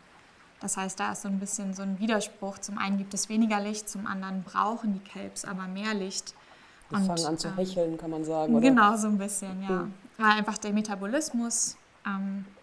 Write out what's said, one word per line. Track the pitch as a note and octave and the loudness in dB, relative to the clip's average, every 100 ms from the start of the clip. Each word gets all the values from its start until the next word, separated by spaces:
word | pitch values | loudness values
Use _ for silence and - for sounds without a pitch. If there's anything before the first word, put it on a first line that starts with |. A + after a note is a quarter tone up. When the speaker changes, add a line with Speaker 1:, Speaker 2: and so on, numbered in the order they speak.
| - - - - - - | -18 -20 -20 -20 -20 -10
Speaker 1:
Das | G3 - | -6 -4
heißt, | F#3+ - | -4 -2
da | G#3 | -4
ist | G3 | -2
so | G3+ | -2
ein | G3 | -2
bisschen | G3 - G3 | -2 -4 -4
so | F#3+ | -4
ein | G3 F#3+ | -4 0
Widerspruch. | A3 G#3+ G3+ - G3 G3+ | 2 2 0 -6 -8 -8
Zum | - G3+ | -6 -2
einen | G3 G3 | 0 0
gibt | G3 | 0
es | G3 - | -4 0
weniger | A3 A3+ G#3 | 4 4 2
Licht, | G#3 G#3+ - | 0 -6 -6
zum | G3 G#3+ | -6 -4
anderen | F#3+ F#3+ F#3+ | -4 -4 -6
brauchen | F3 F#3+ G3+ A#3 G#3+ | -2 0 0 0 -2
die | F#3+ | -2
Kelps | - F#3+ G3 - | -4 -12 -10 -8
aber | - F#3+ F#3 | -8 -6 -6
mehr | F#3+ G#3+ | -4 -2
Licht. | G#3 F#3+ F3+ - - - - - - - | -2 -2 -6 -8 -14 -20 -20 -20 -20 -4
Speaker 2:
Die | F3+ | 0
Speaker 1:
Und, | F#3+ | 2
Speaker 2:
fangen | E3+ D#3+ | 2 0
an | D#3+ | -2
zu | E3+ | -2
Speaker 1:
ähm, | F#3+ | -2
Speaker 2:
hecheln, | F#3+ F#3 E3 D#3+ | -2 2 0 0
kann | E3 | -4
man | D#3+ | -4
sagen, | D#3 D#3+ D#3 A3+ | -2 0 6 8
oder? | |
Speaker 1:
Genau, | B3+ B3 G#3 A3 | 8 8 8 6
so | G#3+ | 2
ein | G#3 | 2
bisschen, | G3+ - F#3+ F#3 | 0 -4 -6 -6
ja. | F#3+ | -2
Speaker 2:
Mhm. | F#3 G3+ F#3+ - - | -2 -2 -10 -14 2
Speaker 1:
Weil | G#3+ | 4
einfach | G#3+ G#3 G#3 | 4 2 -2
der | G#3 | 0
Metabolismus, | G#3+ G#3+ F#3+ G3 C#4 D#4 A#3+ A#3 - - - - - G#3+ | 0 0 -4 -2 -2 0 -2 0 0 -2 -4 -18 -10 -6
ähm, | G3 G3 G3 G3 - | -4 -4 -4 -8 -16